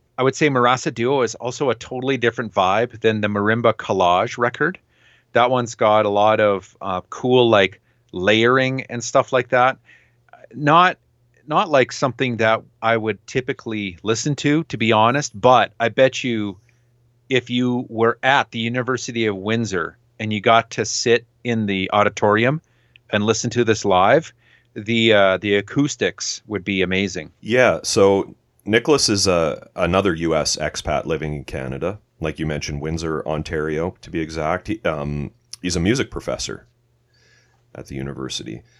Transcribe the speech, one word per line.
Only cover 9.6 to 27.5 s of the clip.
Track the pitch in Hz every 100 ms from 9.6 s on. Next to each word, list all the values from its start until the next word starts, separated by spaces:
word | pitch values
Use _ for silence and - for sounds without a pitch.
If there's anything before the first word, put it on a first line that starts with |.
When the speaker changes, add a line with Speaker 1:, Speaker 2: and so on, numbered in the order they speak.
| 123 120 _ _ _ _ _ - -
Speaker 1:
Not, | 123 143 165 180 143 _ _ _ _ 131
not | 156 196
like | 143 123
something | - 139 113 131 113
that | 110 110 - _
I | 113 117
would | 110 101 -
typically | 135 127 131 120 107 98 85
listen | 101 113 151 139
to, | 143 151
to | 160 110
be | 113
honest, | 110 110 139 143 104
but | 123 123 95 -
I | 117
bet | 110 131 -
you | 127 113 104 95 _ _ _ _ _ _ -
if | 131 -
you | 123 123 123 -
were | 113 113 -
at | 127 139 -
the | 117
University | 113 123 120 - - 117 110
of |
Windsor | 98 101 113 113 92 80 - _ -
and | 110
you | 107
got | 117 113 -
to | -
sit | 107 - 120 120 - _
in | 123 113 104
the | 95 92
auditorium | 104 104 - 107 104 120 160 - _ _ _ _
and | 104 107
listen | 110 120
to | 120
this | 113 110
live, | 104 92 98 143 165 - _ _ _
the, | 120 107 117 113
uh, | 104 98 92
the | 104 101
acoustics | 101 143 139 - 95 - - - -
would | 101
be | 92 95
amazing. | 90 92 98 90 78 _
Speaker 2:
Yeah, | 95